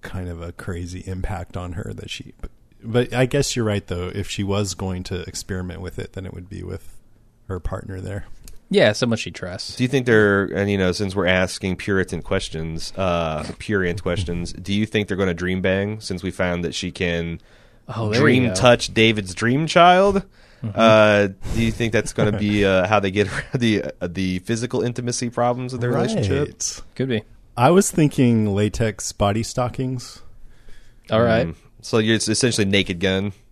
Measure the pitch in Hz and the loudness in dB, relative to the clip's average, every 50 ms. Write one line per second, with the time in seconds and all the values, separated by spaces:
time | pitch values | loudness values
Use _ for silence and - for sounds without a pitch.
0 | - - - 92 92 87 87 82 82 85 85 - - - 90 85 87 87 87 90 | -12 -10 -8 -8 -8 -8 -8 -8 -10 -12 -12 -12 -10 -8 -8 -6 -8 -8 -10 -12
1 | - - 95 92 92 - 101 87 90 - - 92 90 90 82 76 - - - 98 | -10 -8 -8 -6 -6 -6 -6 -6 -8 -10 -10 -10 -10 -8 -8 -8 -10 -10 -10 -12
2 | - - - - - - - _ - - - - _ _ _ - - 117 107 120 | -12 -12 -12 -12 -14 -16 -18 _ -16 -16 -16 -16 _ _ _ -18 -12 -2 0 0
3 | 123 - - 123 131 127 - 143 139 - - - 117 107 104 101 - - 92 87 | 0 0 2 0 0 2 2 0 0 0 0 -2 0 0 0 -2 -2 -4 -6 -4
4 | 90 90 87 98 95 - - - 101 98 98 101 104 98 92 - 101 95 92 90 | -4 -4 -4 -6 -6 -6 -4 -6 -2 -2 0 0 -2 -2 -4 -6 -6 -6 -4 -6
5 | 92 - 101 87 85 90 87 - - - 98 92 92 92 85 82 90 90 - - | -6 -6 -6 -8 -8 -8 -12 -12 -10 -8 -8 -6 -6 -8 -10 -10 -10 -10 -10 -10
6 | - - - 95 95 92 - 87 90 92 95 92 90 90 92 92 - - - - | -12 -10 -10 -12 -12 -12 -12 -14 -16 -14 -14 -12 -10 -10 -10 -12 -12 -16 -18 -18
7 | - - - _ _ _ _ _ _ _ 95 90 - - - 101 - - 98 92 | -20 -20 -20 _ _ _ _ _ _ _ -10 -6 -6 -6 -6 -6 -10 -10 -12 -10
8 | 95 95 98 101 - - - - - - - - _ _ 185 202 160 110 104 - | -10 -8 -8 -8 -10 -10 -14 -16 -16 -18 -18 -18 _ _ 2 4 4 4 4 2
9 | - 120 113 107 - - - - - 90 90 - - - - - 127 123 127 135 | 0 0 0 -2 -4 -8 -10 -12 -12 -10 -10 -10 -12 -12 -4 -2 -2 0 0 0
10 | 123 123 117 110 107 104 101 98 98 - - 90 101 101 101 98 95 90 87 - | 2 6 6 6 6 6 6 4 2 0 0 0 0 2 2 2 2 2 2 0
11 | 107 98 92 101 92 87 92 92 92 90 - - - 95 92 - - - 101 95 | -2 -4 -2 0 2 2 4 4 2 0 -2 -4 -4 -4 -4 -4 -4 -2 0 0
12 | 90 - - 82 76 - 98 95 - - - 80 80 82 80 82 - - - - | 0 -2 -4 -8 -4 -2 -4 -4 -4 -4 -8 -8 -8 -6 -6 -8 -8 -8 -6 -4
13 | 98 92 87 85 85 80 78 76 78 78 80 - - - 110 98 92 87 85 87 | -2 0 0 0 -2 -2 -4 -4 -6 -8 -10 -12 -6 -2 0 0 0 0 -2 -2
14 | - 92 87 87 - - 85 87 85 85 - - 92 98 101 101 107 107 - 110 | -2 -4 -2 -2 -2 -4 -4 -6 -6 -6 -8 -12 -6 -4 -2 0 0 0 0 -2
15 | 104 - 98 90 98 92 90 82 90 90 92 95 90 95 92 98 98 101 107 110 | 0 0 -2 0 0 0 0 -2 -2 -2 -2 0 0 0 2 2 0 -2 -4 -8
16 | 110 - 98 90 - 95 85 - 95 90 87 87 87 80 - - - 90 - - | -8 -8 -8 -6 -6 -6 -4 -2 -2 -2 0 -2 -4 -4 -4 -4 -6 -8 -4 -2
17 | 95 87 85 85 85 85 82 85 - - - - _ - _ - _ - 117 107 | -2 -2 0 -2 -2 -4 -6 -8 -12 -18 -20 -20 _ -20 _ -20 _ -12 -8 -6
18 | 117 107 104 117 143 135 120 127 127 120 92 92 120 123 120 120 - - - 113 | -4 -2 0 4 4 4 4 4 2 0 0 4 6 6 6 6 4 -4 2 4
19 | 110 113 110 107 101 92 90 - 110 113 123 139 160 160 - 175 170 175 180 185 | 4 4 4 2 -2 -6 -6 -2 0 2 2 2 0 2 6 8 8 8 8 8
20 | 196 202 196 196 - - - _ - - - _ - 110 98 - 113 113 110 107 | 6 4 4 2 -2 -4 -16 _ -20 -20 -20 _ -10 -6 0 4 6 8 8 8
21 | 107 107 104 104 101 98 98 - - - - 117 113 113 107 - 117 113 107 113 | 8 8 6 6 4 2 0 -6 -8 -4 -2 0 0 0 0 -2 -2 0 0 0
22 | 104 - - - 110 107 104 101 104 104 104 104 101 98 95 92 90 92 107 104 | -2 0 -2 0 0 0 2 0 0 2 2 4 4 4 4 4 4 4 2 2
23 | 98 98 92 104 101 92 - - - - - 135 120 113 107 98 - - - - | 2 2 2 2 2 2 0 -8 -10 -4 -4 0 2 2 2 2 0 -4 -8 -8
24 | 90 87 85 92 95 92 92 90 - - 117 113 120 123 - 127 92 123 120 - | -8 -8 -4 -2 -2 -2 -2 -2 -2 -4 -4 -4 -4 -4 -2 -2 -2 -2 -2 -4
25 | 123 120 113 - - 120 117 - 120 123 123 123 127 127 131 123 120 123 123 120 | -6 -4 -4 -4 -6 -6 -2 0 0 0 0 0 -4 -8 -6 -4 -4 -2 0 0
26 | - - 226 202 117 98 113 139 147 - - _ - - - - - - _ - | 0 0 0 0 0 0 0 0 -2 -4 -6 _ -8 -8 -8 -10 -14 -18 _ -6
27 | 123 135 123 107 - - - - - - _ - 120 139 170 190 208 - - - | -4 -2 -2 -4 -4 -6 -20 -20 -20 -16 _ 2 4 6 6 6 4 4 2 2
28 | 156 147 - - 131 120 117 113 107 104 98 98 104 107 - - 113 110 101 - | 2 2 4 4 4 4 4 4 2 2 2 2 0 0 0 0 -2 -2 -2 -4
29 | - - - _ 104 101 101 110 117 - - - 123 120 - - 135 127 131 123 | -10 -12 -4 _ 0 0 2 0 -4 -4 -4 -4 -4 -4 -4 -4 -4 -4 -4 -6
30 | - - - - - - - - - - - - - - - - - - - - | -8 -12 -18 -18 -18 -20 -20 -18 -20 -20 -20 -20 -16 -16 -16 -16 -16 -20 -20 -20
31 | _ - 107 110 120 117 113 113 127 82 80 - _ - _ - - - - 117 | _ -2 0 2 4 4 4 2 0 -2 -6 -12 _ -20 _ -20 -10 0 0 2
32 | 110 110 113 107 - - 113 - - - - - 107 98 98 101 92 - 95 85 | 4 4 2 2 2 0 0 2 2 2 2 2 0 2 4 2 2 2 -2 -2
33 | 87 95 95 95 98 104 101 - _ _ | 0 0 0 0 -2 -4 -8 -10 _ _